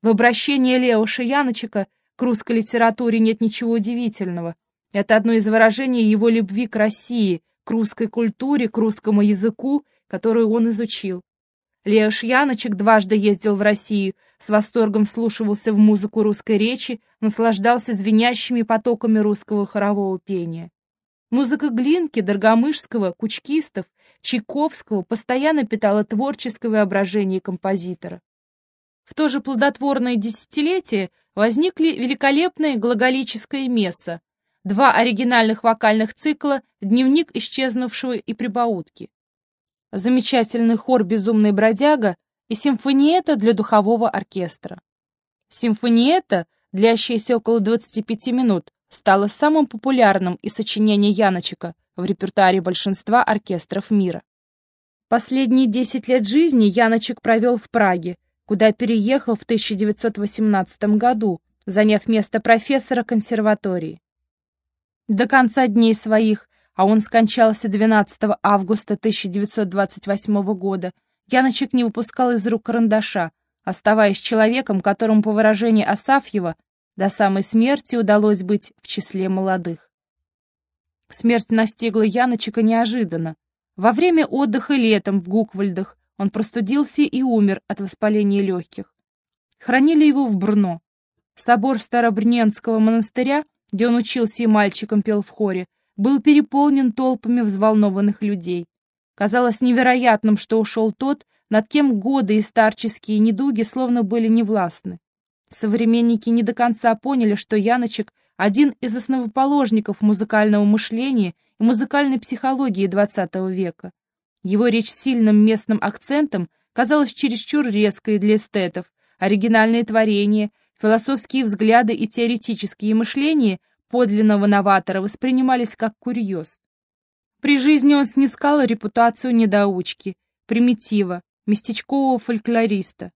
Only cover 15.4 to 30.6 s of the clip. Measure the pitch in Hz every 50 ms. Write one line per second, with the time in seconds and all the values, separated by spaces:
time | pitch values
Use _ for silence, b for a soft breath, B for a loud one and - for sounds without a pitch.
15.4 | 226 208 208 202 - 226 214 202 214 214 214 202 190 208 - 226 214 214 208 -
16.4 | - - 226 202 214 226 247 - - - 254 220 _ _ _ _ - 220 208 -
17.4 | 226 233 220 190 196 233 240 247 214 - 233 190 196 220 220 214 233 240 247 233
18.4 | - - 254 240 226 214 233 220 214 247 233 226 - 226 220 214 208 208 208 202
19.4 | - - 214 208 202 196 - 214 202 202 208 202 202 196 190 180 _ - 196 180
20.4 | 170 170 165 165 165 170 _ _ _ _ _ _ _ _ _ _ _ _ - 247
21.4 | 277 233 277 - 294 302 233 226 254 277 311 359 339 294 _ - 208 180 208 202
22.4 | 185 220 226 233 240 294 302 - - - - 233 202 185 175 _ - 214 - -
23.4 | _ - 285 320 294 - _ - 180 _ _ _ _ _ _ _ _ - - 247
24.4 | 208 _ - 277 294 320 - - - _ 220 196 180 _ 233 220 - - 247 254
25.4 | 277 302 320 302 254 - - 214 - 208 196 214 214 _ 233 208 254 277 294 -
26.4 | - 254 208 - - 233 214 214 208 190 196 196 202 185 185 214 202 190 185 185
27.4 | _ - 185 180 _ 196 196 196 170 180 180 - - 175 175 175 _ _ _ _
28.4 | _ _ _ _ _ _ _ _ _ _ _ _ _ _ - - 311 294 247 277
29.4 | - - 277 226 262 285 277 - 269 277 277 254 233 247 247 220 202 233 214 -
30.4 | - _ - 302